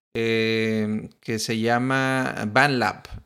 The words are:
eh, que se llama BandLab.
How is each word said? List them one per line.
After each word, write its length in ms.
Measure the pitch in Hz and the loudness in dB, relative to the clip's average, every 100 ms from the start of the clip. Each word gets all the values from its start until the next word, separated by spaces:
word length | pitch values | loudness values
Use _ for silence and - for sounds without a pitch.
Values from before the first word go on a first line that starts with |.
| _ 113 | _ -4
eh, 960 | 113 113 113 110 110 110 107 107 - - | 0 2 2 0 0 0 0 -4 -6 -14
que 180 | - 110 | -6 -4
se 200 | - 113 | -2 0
llama 880 | 113 120 127 135 131 131 127 - 107 | 2 2 2 0 0 0 -2 -4 0
BandLab. 520 | 117 143 127 104 - - - | 4 4 4 0 -2 -12 -18